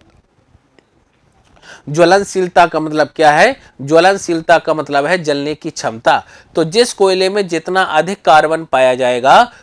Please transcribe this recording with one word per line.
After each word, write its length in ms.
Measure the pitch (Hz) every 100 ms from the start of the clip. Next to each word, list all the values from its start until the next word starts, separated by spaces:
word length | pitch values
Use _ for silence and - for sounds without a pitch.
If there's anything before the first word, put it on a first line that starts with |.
| _ _ _ _ _ _ _ _ _ _ _ _ _ _ _ _ - - 139
ज्वलनशीलता 760 | 151 175 196 196 190 180 185 170
का 140 | 160
मतलब 280 | 156 151 143 -
क्या 160 | 156
है? 280 | 151 220 269 _ -
ज्वलनशीलता 760 | 135 165 185 196 - 165 170 165
का 160 | 165
मतलब 320 | 156 143 143 147
है 180 | 180
जलने 320 | 151 143 147 151
की 140 | 160
क्षमता। 540 | - 127 113 160 123 - - _ 170
तो 80 |
जिस 300 | 160 208 240
कोयले 360 | - 190 185 185
में 180 | 208 185
जितना 340 | 165 180 185
अधिक 400 | 185 156 160 208
कार्बन 440 | 185 156 151 160 160
पाया 300 | 131 127 127
जाएगा, 560 | 123 123 131 190 240 -